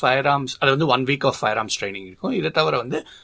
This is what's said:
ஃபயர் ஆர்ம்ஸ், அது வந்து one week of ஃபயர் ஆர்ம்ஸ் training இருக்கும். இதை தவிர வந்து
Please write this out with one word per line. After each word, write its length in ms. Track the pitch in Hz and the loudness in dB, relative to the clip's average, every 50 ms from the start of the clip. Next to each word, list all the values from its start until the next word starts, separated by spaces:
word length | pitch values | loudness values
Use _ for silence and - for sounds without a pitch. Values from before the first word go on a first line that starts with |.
ஃபயர் 240 | 147 127 131 135 139 | 0 2 2 2 4
ஆர்ம்ஸ், 320 | 143 143 139 131 127 - - | 2 2 2 0 -4 -4 0
அது 120 | 151 135 | 2 2
வந்து 160 | 135 147 165 | 2 4 4
one 180 | 143 123 131 131 | 2 2 2 2
week 200 | 131 143 135 - | 0 0 0 0
of 120 | 135 - - | 0 0 0
ஃபயர் 160 | - 107 107 | 0 0 0
ஆர்ம்ஸ் 280 | 110 110 104 - - 104 | 0 -2 -4 -4 -4 -4
training 220 | 98 98 95 95 | -6 -6 -8 -12
இருக்கும். 260 | 92 92 - - 262 | -14 -12 -8 -6 -4
இதை 180 | 254 190 151 160 | -2 -2 -2 0
தவிர 260 | - 160 156 156 143 | 0 0 2 2 0
வந்து 300 | 123 117 131 143 156 - - - - | -2 -2 -4 -6 -6 -8 -10 -18 -20